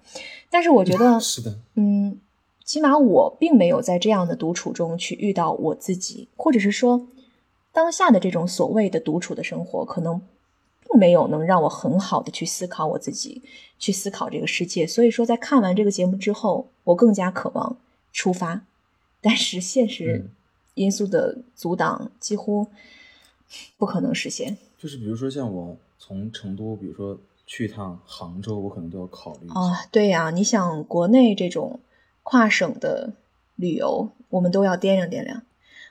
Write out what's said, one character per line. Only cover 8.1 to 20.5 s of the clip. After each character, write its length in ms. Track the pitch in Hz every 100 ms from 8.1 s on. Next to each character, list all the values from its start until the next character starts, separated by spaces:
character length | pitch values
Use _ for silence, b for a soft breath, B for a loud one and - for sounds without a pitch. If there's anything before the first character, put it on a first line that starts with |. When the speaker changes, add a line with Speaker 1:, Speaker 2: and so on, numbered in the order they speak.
Speaker 1:
的 100 | 202
这 100 | 190
种 160 | 175 180
所 200 | - 165
谓 200 | 214 202
的 120 | 165
独 180 | 160 156
处 160 | -
的 80 | 165
生 220 | - 160
活， 200 | 175 -
可 160 | - -
能 220 | 165 170 - _ _ _ _ _ -
并 100 | 262
没 120 | 180
有 160 | 175 143
能 180 | 151
让 160 | 165 185
我 40 | 151
很 300 | - 147 170
好 240 | 196 160
的 80 | -
去 160 | - 165
思 200 | - 180
考 200 | - 156
我 120 | -
自 120 | -
己， 320 | 202 - 247 B B B _
去 120 | -
思 180 | 196 196
考 220 | 196 -
这 100 | -
个 60 | -
世 180 | -
界。 220 | 180 185 165
所 180 | -
以 60 | 233
说 160 | 233 233
在 100 | 233
看 240 | - 277
完 140 | 190
这 100 | 190
个 60 | 202
节 160 | 196 180
目 100 | 190
之 160 | 208
后， 360 | 208 208 170 - _
我 100 | -
更 180 | 175 240
加 180 | 196 185
渴 200 | 185 -
望 260 | - - - _ _ _
出 200 | - 190
发， 320 | 180 170 185 - _ _ _ _ _
但 160 | 214 -
是 240 | - 180
现 280 | 180 262 220
实 380 | - 160 107 95 - _